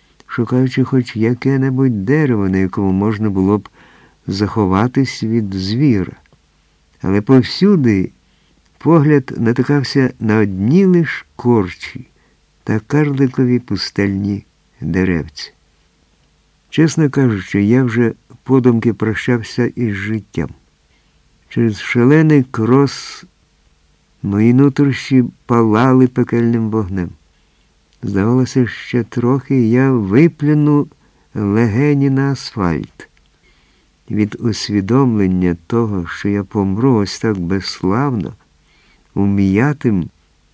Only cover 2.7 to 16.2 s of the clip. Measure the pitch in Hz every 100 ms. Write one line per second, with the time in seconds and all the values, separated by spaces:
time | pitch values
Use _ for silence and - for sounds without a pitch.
2.7 | - 98 95 104 104 107 95 95 104 98
3.7 | - - _ _ _ - 98 101 - 98
4.7 | 95 120 131 131 - 113 117 104 95 95
5.7 | 113 151 107 90 - _ _ _ _ _
6.7 | _ _ _ - 101 104 131 117 - 196
7.7 | 196 123 98 92 - _ _ _ _ _
8.7 | _ 143 165 143 147 131 - 113 123 127
9.7 | 143 127 143 127 - 110 107 104 95 104
10.7 | 170 196 180 165 - - - 120 117 92
11.7 | - - - - _ _ _ _ _ -
12.7 | 110 107 147 151 135 135 127 123 123 -
13.7 | 98 - - 101 98 101 101 - _ _
14.7 | _ 78 87 92 85 78 - - _ _
15.7 | _ _ _ _ _